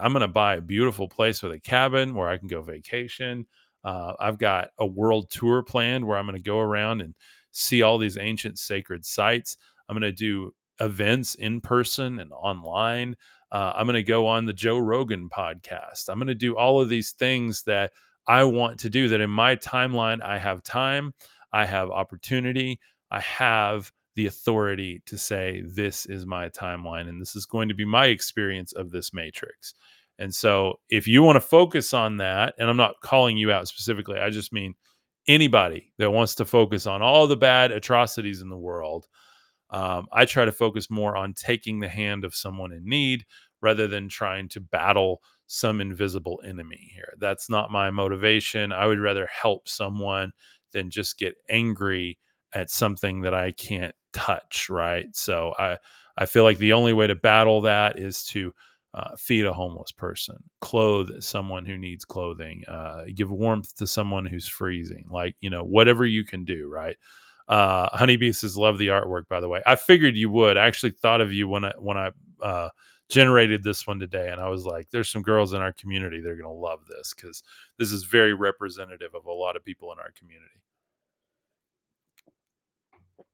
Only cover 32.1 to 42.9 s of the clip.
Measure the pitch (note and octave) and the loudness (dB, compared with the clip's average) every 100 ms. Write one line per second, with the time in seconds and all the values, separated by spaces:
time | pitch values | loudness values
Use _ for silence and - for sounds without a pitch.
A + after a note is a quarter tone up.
32.1 | G#2 F#2+ F#2+ A#2+ - A#2 A#2+ A2 - - | 0 0 2 0 0 2 4 4 0 2
33.1 | C3+ B2 G#2+ G#2+ G2 F#2 - - G#2 G2+ | 4 4 4 2 2 0 -6 -4 -4 -4
34.1 | G2 G2+ G#2+ - A2 F#2+ - _ _ _ | -4 -4 -4 -6 -8 -8 -10 _ _ _
35.1 | _ - D3+ D3 A2 F2+ D#2+ - - G#2 | _ 4 6 6 6 4 -2 -12 -2 2
36.1 | A2 A2+ - G#2+ A#2+ G#2+ G2+ G2+ G2 A2+ | 2 2 0 2 4 4 2 -4 0 6
37.1 | D3+ D3+ C3+ C3 B2+ B2+ G#2+ - B2 A#2 | 8 6 6 6 6 4 0 2 2 2
38.1 | - G2+ F#2+ F#2 F#2 F2 F2 D#2 E2 - | -2 -6 -8 -12 -12 -10 -8 -8 -8 -12
39.1 | _ _ _ _ _ _ F#2+ F#2 F2+ F#2+ | _ _ _ _ _ _ -6 -4 -4 0
40.1 | - B2 C#3 A2+ - A2+ G#2 - A2 G#2 | 4 4 4 2 2 -2 -2 -6 -4 -2
41.1 | G2 G2 G2 - A#2+ - G#2+ G2 F#2+ G#2 | -2 -6 -6 -4 -4 -4 -8 -8 -6 -6
42.1 | G2+ F#2+ - G2 F#2+ F#2 E2+ F#2 | -4 -8 -10 -10 -10 -12 -12 -4